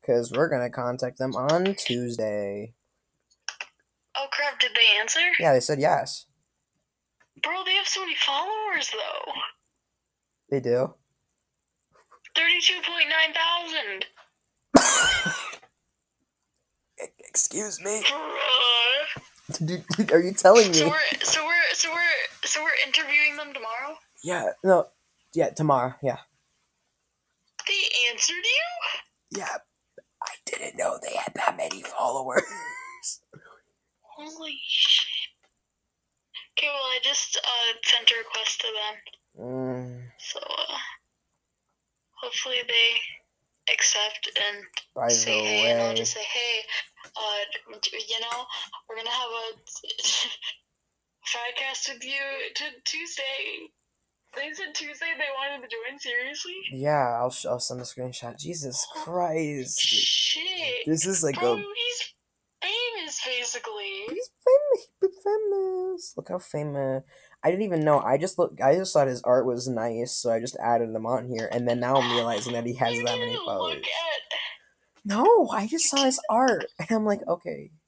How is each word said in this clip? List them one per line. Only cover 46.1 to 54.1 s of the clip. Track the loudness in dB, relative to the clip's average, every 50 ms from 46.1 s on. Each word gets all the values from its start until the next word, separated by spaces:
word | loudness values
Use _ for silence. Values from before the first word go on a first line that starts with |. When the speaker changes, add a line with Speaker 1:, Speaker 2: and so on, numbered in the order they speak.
| -4
Speaker 2:
say, | -4
"Hey, | -6 -4 -4 -2 -2 -2 -2 -4 -4 -4 -6 -6 -6 -8 _ _ -20 -16 _
uh, | -8 -6 -4 -4 -4 -6 -6 -8 -12 _ -14 -10 -6
d-, | -6 -6 -6 -6 -8 -6
you | -6 -6
know, | -4 -6 -6 -8 -8 -10 -12 -12 -12 -12 -14 -18 _ -12
we're | -12
gonna | -10 -6 -4
have | -4 -4 -4 -6
a | -6 -8 -8 -10 -12
<laughs> | _ _ -18 -16 -16 -10 -10 -8 -2 0 0 0 0 -2 -4 -6 -8 -10 -12 -12 _ _ _ _ _ _ _ _ _ _ _ _ _ _ -6 -4
podcast | -4 -4 -6 -6 -4 -6 -6 -6 -6 -8 -8 -8
with | -10 -10
you | -8 -6 -6 -6 -6 -6 -8 -8 -8 -8
t-, | -8 -8 -8 -10 -8 _
Tuesday." | -6 -6 -6 -8 -8 -8 -8 -6 -6 -6 -6 -6 -8 -8 -12 -14 -20 _ _ _ _ _ _ _ _